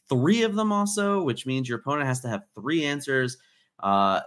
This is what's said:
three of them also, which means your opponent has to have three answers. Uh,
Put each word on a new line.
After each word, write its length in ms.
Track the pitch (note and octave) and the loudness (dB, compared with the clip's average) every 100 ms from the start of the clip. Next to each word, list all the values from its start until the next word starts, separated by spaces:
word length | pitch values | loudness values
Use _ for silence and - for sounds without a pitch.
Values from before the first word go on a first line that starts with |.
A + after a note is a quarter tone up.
| - | -2
three 360 | B2+ C#3+ A#3 | 2 4 4
of 100 | A3+ | 2
them 180 | G3+ G#3+ | 0 0
also, 520 | G3+ G3+ G3+ G3+ G3+ | 2 0 0 0 0
which 240 | D#3 - C3 | 0 -2 -2
means 200 | C3 B2+ | -4 -2
your 120 | A#2+ | -6
opponent 260 | C#3 D3 C#3 | -4 -2 0
has 140 | B2+ | -2
to 80 | B2+ | -2
have 140 | G2+ - | -6 -8
three 320 | - A2+ E3 D3 | -12 -4 -2 -2
answers. 520 | C#3+ C#3+ C3+ B2+ B2+ _ _ _ - | -4 -2 -2 -2 -6 _ _ _ -6
Uh, 400 | G2 G2 G2 F#2 | 2 4 4 2